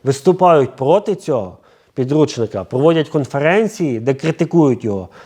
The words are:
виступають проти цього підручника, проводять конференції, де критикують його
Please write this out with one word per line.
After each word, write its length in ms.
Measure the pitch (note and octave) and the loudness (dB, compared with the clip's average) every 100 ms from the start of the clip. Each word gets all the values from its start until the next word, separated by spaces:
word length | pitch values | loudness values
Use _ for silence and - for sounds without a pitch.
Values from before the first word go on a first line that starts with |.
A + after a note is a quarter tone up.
виступають 720 | C3+ C3+ F#3 F3+ F3+ D#3 B2+ - | -4 0 0 4 4 4 2 -2
проти 380 | C3+ G3 G#3 | 0 0 0
цього 440 | F3+ - B2+ F#2 - _ _ _ | -6 -4 -4 -6 -12 _ _ _
підручника, 680 | - B2+ D3+ D3 B2 G#2+ G2+ | -8 -2 0 0 -2 -6 -6
проводять 440 | F#2 B2+ D#3 E3 D3+ | -6 0 2 2 0
конференції, 920 | D#3 B2+ C#3+ D3+ G3+ G#3+ - D#3+ A2+ | -4 -4 -2 0 2 0 -2 -4 -2
де 140 | A#2+ | -2
критикують 680 | C3 D#3+ D#3 E3 E3+ C#3+ A#2 | -2 -4 -2 0 2 2 0
його 240 | A2+ G2 F#2 - | -4 -6 -10 -18